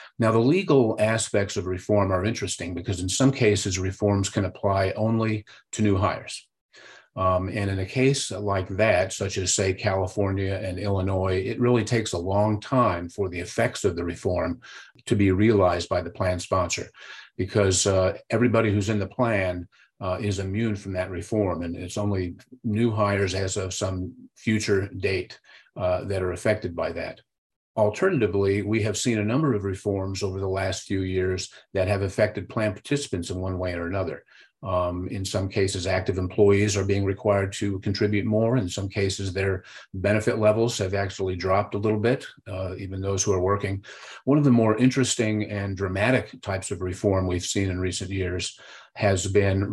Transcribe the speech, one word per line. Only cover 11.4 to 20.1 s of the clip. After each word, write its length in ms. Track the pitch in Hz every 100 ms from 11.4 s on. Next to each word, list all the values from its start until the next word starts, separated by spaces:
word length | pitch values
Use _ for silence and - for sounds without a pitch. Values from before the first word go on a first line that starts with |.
| 95
it 140 | 113
really 240 | 123 123
takes 300 | 107 117 110
a 40 | -
long 420 | 90 101 107 104
time 500 | - 131 117 87 87
for 200 | - 95
the 100 | 87
effects 460 | 87 - 117 - 101
of 100 | 82
the 80 |
reform 560 | 85 82 101 90 87 85 - - - - -
to 100 | 101
be 160 | 98
realized 560 | 92 110 104 90 87 -
by 140 | 87
the 100 | 85
plan 280 | - 92 90
sponsor 480 | - 95 87 - - - - - - -
because, 480 | 92 107 98 90 101
uh, 320 | 95 92 - -
everybody 400 | 113 120 113 113
who's 180 | 104 98
in 100 | 107
the 80 | 92
plan, 600 | - 117 104 92 90 87 _ _ _
uh, 160 | 98